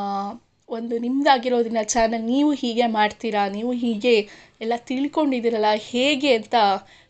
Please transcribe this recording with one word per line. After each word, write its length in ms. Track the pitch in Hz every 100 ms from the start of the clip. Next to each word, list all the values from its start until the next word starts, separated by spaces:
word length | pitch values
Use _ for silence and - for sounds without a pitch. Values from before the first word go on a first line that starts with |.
| 202 196 202 233 _ _ -
ಒಂದು 300 | 226 233 233
ನಿಮ್ದಾಗಿರೋದ್ರಿಂದ 800 | 240 269 294 262 247 247 226 226
ಚಾನೆಲ್ 420 | 214 233 226 226
ನೀವು 280 | 226 269 294
ಹೀಗೆ 340 | 277 240 226 233
ಮಾಡ್ತೀರಾ, 640 | 214 208 - 226 208 202
ನೀವು 240 | 202 240
ಹೀಗೆ 560 | 247 240 208 247 220 208 - - -
ಎಲ್ಲ 120 | 226 240
ತಿಳ್ಕೊಂಡಿದ್ದೀರಲ್ಲ 880 | - 254 285 320 285 247 226 220 214
ಹೇಗೆ?" 640 | 214 - 240 277 277 285 226
ಅಂತ 180 | 214 240 202 196 - -